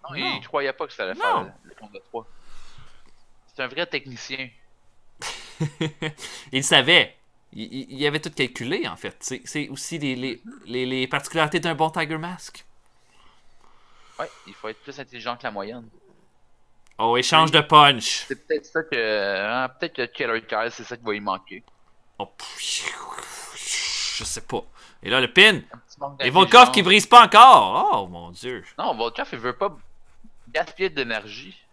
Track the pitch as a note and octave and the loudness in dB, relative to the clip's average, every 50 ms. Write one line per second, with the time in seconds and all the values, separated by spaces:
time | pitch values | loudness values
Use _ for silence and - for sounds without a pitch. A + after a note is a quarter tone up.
0 | - - C#3 C#3 C3+ C3+ C3+ C3+ C3 - - D3 C#3 C3+ C3 _ D#3+ C#3 - - | -18 -14 -10 -8 -6 -6 -6 -8 -10 -8 -6 -4 -4 -4 -6 _ -12 -12 -8 -10
1 | G#2 F#2 - D#4 A4+ B4+ A4 - F#3+ - - - _ - - - A2 G#3 G3+ - | -8 -8 -6 -4 -2 -2 -2 -2 -4 -8 -18 -20 _ -20 -20 -20 -20 -20 -20 -20
2 | _ _ - - A2+ - - - - - - - - - - - - - - - | _ _ -14 -14 -12 -12 -20 -20 -18 -16 -14 -14 -14 -14 -16 -18 -18 -18 -20 -20
3 | - - - - - _ - - _ _ _ - C3 A#2+ C3 D3+ F3 E3+ - C#3 | -20 -20 -20 -20 -20 _ -20 -20 _ _ _ -10 -10 -10 -6 -8 -8 -6 -8 -10
4 | - C3+ B2 A2+ - - C3+ C3+ C3 B2 _ - - _ - _ _ - _ - | -10 -10 -18 -16 -14 -12 -12 -12 -12 -14 _ -20 -20 _ -20 _ _ -20 _ -20
5 | - - - - - - - - - - - - D#3+ D3 - - D#3+ D#3 D#3 - | -20 -20 -18 -14 -12 -12 -12 -14 -18 -20 -12 -10 -10 -10 -8 -8 -8 -8 -8 -10
6 | E3 D#3 D3+ - - - - - - - - C3+ C3+ - E3+ C#3 B2 C#3 F3 E3 | -12 -12 -12 -12 -18 -18 -18 -18 -18 -6 -6 -4 0 4 4 4 6 6 4 4
7 | G#2+ - - _ _ _ _ _ _ _ - - A2+ - - C3+ - - C3+ C3 | 4 2 -6 _ _ _ _ _ _ _ -16 -16 -16 -14 -14 -14 -14 -14 -8 -4
8 | C#3+ D3 C#3+ D3+ - E3 - - C3+ B2 B2+ - A#2+ B2 F3 G3 - - F2 - | -4 -2 -2 -4 -8 -8 -4 -4 -4 -4 -4 -10 -6 -6 -6 -6 -6 -8 -10 -10
9 | - G2 - - - - C3 - - - - D3+ C#3+ - C#3 C#3 - - E3+ D#3 | -14 -14 -14 -12 -12 -12 -12 -12 -14 -10 -10 -10 -10 -10 -12 -14 -12 -10 -10 -6
10 | D3 C3+ C3 B2+ B2+ C3+ - - _ A3+ - - - G2 A#2 B2+ B2+ B2+ C3 C3 | -6 -6 -6 -6 -8 -10 -10 -12 _ -20 -20 -20 -16 -10 -8 -6 -6 -4 -4 -4
11 | C3 B2+ - C#3+ - - - G3+ G#3+ F#3 - F3 - E3+ D#3+ C#3 D#3+ D#3+ - F3+ | -4 -4 -4 -6 -6 -4 0 0 0 0 0 -4 -2 -4 -2 0 -2 -2 -2 -4
12 | D#3+ D3 D#3+ D#3 E3 F3 F3+ - - - - - - - _ - _ _ _ _ | -6 -6 -6 -10 -10 -12 -14 -14 -18 -20 -20 -20 -20 -20 _ -20 _ _ _ _
13 | _ _ _ - - - _ - _ - - - - - - - - _ - - | _ _ _ -20 -20 -20 _ -20 _ -20 -20 -20 -20 -20 -20 -20 -20 _ -20 -20
14 | - - - - D3+ D#3 - - - F#2+ G2 - - A2 A2 _ _ C#3+ C3+ C#3+ | -20 -20 -14 -12 -12 -12 -14 -20 -20 -20 -20 -14 -14 -14 -14 _ _ -18 -16 -16
15 | C3+ _ B2 A#2+ A2 A#2+ A#2+ A#2+ - A#2+ G#2+ G2+ G2 G#2 A#2+ B2 A2+ G#2+ _ _ | -18 _ -18 -12 -8 -8 -8 -8 -10 -10 -8 -8 -10 -10 -12 -16 -18 -20 _ _
16 | _ _ _ _ _ _ _ _ _ _ - _ _ _ _ _ _ - _ - | _ _ _ _ _ _ _ _ _ _ -20 _ _ _ _ _ _ -20 _ -2
17 | G#2+ A#2 A#2 B2 B2 - D#3+ D#3+ D#3+ D#3 D#3+ D3+ D3 - D#3+ D3+ D3 C#3+ C3+ A2+ | 0 2 2 2 2 4 4 4 4 6 4 2 4 6 6 8 8 8 6 2
18 | - - - - - - C3+ - _ _ A#2 A2 - - _ D#3+ D#3+ - C#3+ A#2+ | -4 -6 -6 -6 -6 -10 -12 -12 _ _ -6 -6 -6 -6 _ -8 -6 -4 -4 -2
19 | A2+ A2 G#2+ G#2 G2 G2+ G2 F#2+ G2+ G#2+ A#2 B2+ C3 B2+ - _ F3 E3 _ - | -2 0 0 0 0 -2 -2 -2 -4 -4 -4 -4 -4 -6 -6 _ -10 -10 _ -8
20 | B2 A#2+ _ - C#3 A#2 A2+ A2+ A2+ - A2+ G#2+ A2+ A#2+ - - A2+ - A#2+ A#2+ | -8 -8 _ -6 -4 -4 -4 -4 -4 -4 -4 -4 -4 -4 -8 -10 -14 -14 -14 -10
21 | A#2+ A2 G#2 G#2 G2+ G2+ F#2+ F#2+ _ - F#2+ F#2 _ - - _ - _ _ _ | -6 -6 -6 -4 -4 -6 -6 -6 _ -16 -20 -20 _ -20 -20 _ -20 _ _ _
22 | _ _ _ - - - _ - - - - - - - - - - - - - | _ _ _ -14 -14 -14 _ -20 -20 -18 -14 -12 -10 -8 -8 -6 -8 -8 -10 -12
23 | - - - - - - - - - - - - - - - - - - - - | -16 -16 -16 -16 -16 -16 -16 -16 -18 -18 -16 -14 -10 -8 -8 -6 -6 -6 -8 -6
24 | - - - - A2+ - - A#2 - - C3 G#2+ - - - - - - - - | -8 -8 -8 -8 -8 -8 -10 -10 -10 -8 -10 -10 -10 -10 -20 -20 -20 -20 -20 -14
25 | - G2 A#2 C3 B2+ A#2 - F#3 G3 A3 F#3+ - - - - - _ _ - - | -6 -2 0 0 0 2 4 6 6 6 6 2 -8 -14 -20 -20 _ _ -16 -14
26 | C#3+ C#3+ C#3+ - C3+ B2+ C3+ F3+ F#3+ - G#3+ B3 B3+ A#3+ B3+ G#3 F#3 F#3 G3 G#3+ | -14 -14 -10 -6 -6 0 4 4 4 8 10 10 10 10 6 2 4 4 4 4
27 | - - A#3+ A#3+ A3+ F#3+ - G#3 A#3+ C4 A#3+ C#3+ G#2 F#2 G2+ D#3+ F#4+ G#4 F4+ A2 | 6 10 10 10 10 10 10 12 12 12 12 10 8 4 0 0 0 0 0 -2
28 | G2 F2+ F2 F2 E2+ E2+ F2 - A2+ B2 B2+ G2+ - - - - - - - A2 | -4 -6 -12 -14 -16 -16 -16 -12 -12 -10 -10 -10 -14 -16 -12 -8 -6 -6 -4 -4
29 | A#2 - - - C#4+ - - A#2+ A2 B2 A#2+ - G3 G3+ D#3 C3 - - - - | -4 -6 -4 -8 -10 -10 -10 -8 -6 -8 -4 -4 -6 -6 -6 -10 -20 -20 -20 -20
30 | - - - - - - - - - A#2 - D#3 E3+ - - - F#3+ F#3 D3+ C#3+ | -20 -20 -20 -20 -20 -20 -20 -20 -20 -8 -6 -6 -6 -6 -6 -6 -6 -4 -2 -4
31 | B2+ A#2 A2+ G#2+ G#2 G#2+ G2+ - - F#3 - - _ _ | -4 -4 -4 -6 -8 -10 -16 -16 -18 -20 -20 -20 _ _